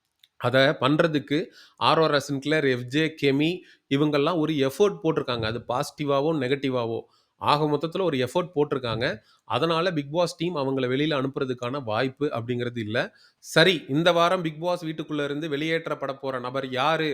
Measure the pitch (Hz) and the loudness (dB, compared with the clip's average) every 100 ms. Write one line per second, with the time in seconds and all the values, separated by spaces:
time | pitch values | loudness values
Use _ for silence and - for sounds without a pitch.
0 | _ _ _ - 123 131 139 156 127 151 | _ _ _ -4 0 4 4 2 2 2
1 | 170 147 - 147 226 - - - 123 160 | 2 0 -2 -4 -4 -12 -16 0 2 4
2 | 156 143 143 139 147 156 139 123 123 147 | 4 2 -2 -6 -2 0 2 0 -2 -2
3 | 156 156 139 139 156 180 - _ - 139 | -2 0 2 2 0 -2 -10 _ -2 0
4 | 151 147 151 175 151 151 135 - 202 165 | 2 2 2 0 0 2 0 2 2 2
5 | 160 151 127 120 110 113 - 127 147 - | 0 0 -2 -2 -2 -4 -4 -4 -4 -6
6 | 143 139 156 156 123 139 135 127 117 113 | 0 0 0 0 0 -2 -2 -2 -2 -6
7 | - _ _ - 110 147 151 147 160 175 | -8 _ _ -4 2 2 2 0 -2 -2
8 | 175 131 123 180 175 143 143 135 120 110 | 0 0 0 -2 -2 -2 4 4 4 0
9 | 139 214 _ _ - 120 165 165 185 156 | -2 -4 _ _ -2 2 2 2 0 -2
10 | 139 165 170 - 175 151 135 135 123 131 | -2 0 0 0 -4 -2 0 0 0 2
11 | 151 139 135 143 131 123 120 143 113 110 | 2 0 -2 -2 -4 -4 -6 -6 -2 -2
12 | 131 - 147 127 113 120 120 120 107 120 | -2 -2 -4 -4 -4 -4 -4 -6 -4 -2
13 | 196 _ - _ - 160 180 165 - 143 | -4 _ -20 _ 0 4 4 4 0 2
14 | 175 170 170 185 165 151 175 175 160 156 | 4 4 4 2 -2 -4 -4 -4 -6 -8
15 | 151 147 143 143 160 139 160 165 160 139 | -6 -4 -4 -4 -4 -4 -2 -2 -4 -6
16 | 139 135 135 131 123 135 131 127 147 160 | -6 -8 -6 -6 -6 -6 -4 -2 0 0
17 | 156 | -2